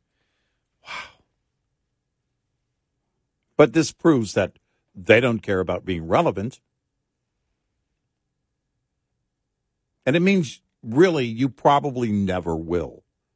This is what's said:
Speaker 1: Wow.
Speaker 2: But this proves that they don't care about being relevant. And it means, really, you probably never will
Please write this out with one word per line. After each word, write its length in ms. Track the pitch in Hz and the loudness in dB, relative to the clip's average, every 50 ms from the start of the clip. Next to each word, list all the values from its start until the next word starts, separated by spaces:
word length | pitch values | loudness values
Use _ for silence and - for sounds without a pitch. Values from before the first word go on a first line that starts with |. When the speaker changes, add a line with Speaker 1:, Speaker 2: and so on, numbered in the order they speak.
| _ _ _ _ _ _ _ _ _ _ _ _ _ _ _ _ _ | _ _ _ _ _ _ _ _ _ _ _ _ _ _ _ _ _
Speaker 1:
Wow. 80 | - - - - - _ _ _ _ _ _ _ _ _ _ _ _ _ _ _ _ _ _ _ _ _ _ _ _ _ _ _ _ _ _ _ _ _ _ _ _ _ _ _ _ _ _ _ _ _ _ _ _ _ - | -18 -16 -16 -16 -18 _ _ _ _ _ _ _ _ _ _ _ _ _ _ _ _ _ _ _ _ _ _ _ _ _ _ _ _ _ _ _ _ _ _ _ _ _ _ _ _ _ _ _ _ _ _ _ _ _ 2
Speaker 2:
But 160 | 147 147 117 | 2 2 2
this 180 | 160 147 - | 0 -2 -2
proves 420 | - _ - 170 156 127 110 98 - | -4 _ 2 2 2 2 0 -2 -2
that 180 | 107 95 85 - _ _ _ _ _ _ _ _ | -2 -2 -2 -4 _ _ _ _ _ _ _ _
they 240 | - 90 - 110 117 | -4 2 4 4 4
don't 200 | 127 123 117 107 | 4 2 -2 -2
care 200 | - - 98 92 | -4 -4 -2 -2
about 260 | 92 87 90 90 - | -2 -2 -4 -6 -6
being 220 | 95 92 82 80 82 | -6 -8 -6 -4 0
relevant. 520 | 95 147 175 151 101 95 101 127 - - _ _ _ _ _ _ _ _ _ _ _ _ _ _ _ _ _ _ _ _ _ _ _ _ _ _ _ _ _ _ _ _ _ _ _ _ _ _ _ _ _ _ _ _ _ _ _ _ _ _ _ _ _ _ _ _ _ _ _ _ _ _ _ _ _ _ _ _ _ | 0 0 2 0 -2 -4 -6 -10 -10 -14 _ _ _ _ _ _ _ _ _ _ _ _ _ _ _ _ _ _ _ _ _ _ _ _ _ _ _ _ _ _ _ _ _ _ _ _ _ _ _ _ _ _ _ _ _ _ _ _ _ _ _ _ _ _ _ _ _ _ _ _ _ _ _ _ _ _ _ _ _
And 100 | - 139 | -2 0
it 40 | 170 | 2
means, 400 | 175 190 196 190 160 117 - - _ _ _ _ - | 2 2 2 2 0 -2 -6 -14 _ _ _ _ -12
really, 420 | 117 110 139 180 190 165 151 127 | -2 2 4 4 4 4 0 -2
you 220 | 117 113 113 131 135 | -4 -2 -2 -2 -4
probably 640 | 107 - - 156 143 143 143 143 127 127 123 110 | -2 0 2 4 4 4 2 -2 -4 -4 -4 -2
never 440 | 104 104 98 95 90 92 82 85 82 | 0 0 0 -2 -2 -4 -4 -4 -4
will 480 | 80 82 80 85 87 80 - - - - _ _ _ _ _ _ | -6 -4 -4 -4 -4 -4 -6 -10 -16 -20 _ _ _ _ _ _